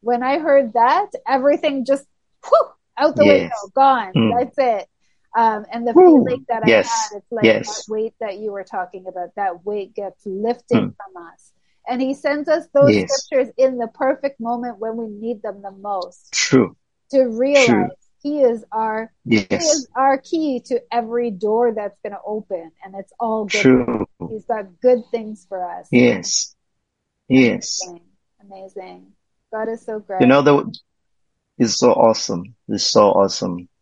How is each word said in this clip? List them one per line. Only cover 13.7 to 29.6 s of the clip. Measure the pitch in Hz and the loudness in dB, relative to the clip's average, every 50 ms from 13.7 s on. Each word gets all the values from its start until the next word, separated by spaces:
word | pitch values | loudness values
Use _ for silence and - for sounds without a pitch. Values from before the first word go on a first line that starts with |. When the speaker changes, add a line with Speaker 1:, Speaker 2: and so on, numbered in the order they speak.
| 254 | 0
Speaker 1:
the | 247 233 | -2 -8
perfect | 226 _ _ 269 262 269 262 - 277 277 _ | -8 _ _ -2 -2 -2 -2 -4 -8 -8 _
moment | 226 233 240 240 240 247 226 196 | -8 -6 -6 -6 -6 -10 -10 -8
when | 214 226 220 | -8 -8 -8
we | 233 233 | -8 -10
need | 220 208 208 214 226 240 208 | -12 -12 -10 -8 -8 -8 -8
them | 220 214 196 202 | -10 -12 -12 -12
the | 196 196 | -16 -16
most. | 196 196 196 208 202 185 180 175 - _ _ _ - | -16 -14 -10 -8 -6 -6 -8 -10 -14 _ _ _ -6
Speaker 2:
True. | - - - - 131 113 - - _ _ _ _ _ _ _ | -6 -2 2 2 2 2 2 -4 _ _ _ _ _ _ _
Speaker 1:
To | - 269 262 | 0 0 0
realize | 240 220 226 254 277 285 277 254 | 0 0 -2 -2 2 4 4 4
Speaker 2:
True. | 240 240 202 - - - _ _ _ _ _ _ | 4 4 2 0 -2 -6 _ _ _ _ _ _
Speaker 1:
he | 285 294 294 | -8 -2 2
is | 269 240 233 220 214 _ | 2 2 0 -2 -10 _
our, | - 220 220 220 214 220 226 226 _ _ _ | -6 -6 -4 -4 -4 -6 -8 -10 _ _ _
he | - 117 107 98 _ | 0 0 0 0 _
Speaker 2:
Yes. | - - 339 311 302 | -4 -2 0 0 0
Speaker 1:
is | 302 254 - _ | -2 -2 -8 _
our | 247 269 277 269 | 0 2 2 2
key | 269 _ - - 330 311 294 262 240 _ | 0 _ -6 -6 -4 -4 -4 -4 -6 _
to | - 254 233 - _ | -6 -6 -6 -6 _
every | 226 240 233 220 233 240 240 240 | -6 -4 -4 -4 -4 -4 -4 -4
door | 202 180 220 208 214 233 240 240 226 | -6 -4 -4 -2 0 0 0 0 -2
that's | 220 208 202 202 _ _ | -4 -8 -10 -12 _ _
gonna | 214 202 190 - | -12 -12 -12 -10
open, | 202 214 220 214 _ 196 170 165 165 _ _ - | -10 -10 -10 -8 _ -10 -10 -10 -14 _ _ -20
and | 190 190 | -18 -18
it's | 196 196 _ _ _ | -18 -18 _ _ _
all | 240 226 220 220 208 | -6 -4 -4 -4 -4
good. | 196 - 208 | -4 -4 2
Speaker 2:
True. | 202 - - 127 123 117 240 - - _ _ _ - - | 4 6 6 6 2 -2 -4 -6 -6 _ _ _ -12 -12
Speaker 1:
He's | 226 214 - | -12 -14 -8
got | - 233 220 202 190 175 _ | -8 -8 -8 -8 -12 _ _
good | - 254 247 240 233 _ | 2 2 2 2 0 _
things | - 226 220 214 220 - _ | -8 -8 -8 -10 -14 -16 _
for | _ 196 185 180 | _ -10 -10 -10
us. | 175 170 180 - _ | -10 -10 -14 -10 _
Speaker 2:
Yes. | - - 123 120 113 92 85 - - - - - _ _ _ _ _ _ _ _ _ _ _ _ _ _ _ | 2 4 4 4 2 -2 -6 -6 -6 -6 -6 -8 _ _ _ _ _ _ _ _ _ _ _ _ _ _ _
Yes. | _ 131 131 127 117 98 - - - - - - | _ 2 4 4 4 2 -2 -6 -10 -10 -10 -10
Speaker 1:
Amazing. | - - 170 _ _ _ _ _ _ _ _ | -12 -14 -20 _ _ _ _ _ _ _ _
Amazing. | 202 196 190 190 190 190 _ 202 185 185 180 180 185 185 _ _ _ _ _ _ _ _ | _ -20 -20 -20 -20 -18 _ -18 -18 -18 -20 -20 -20 _ _ _ _ _ _ _ _ _
God | - 214 | -10 -8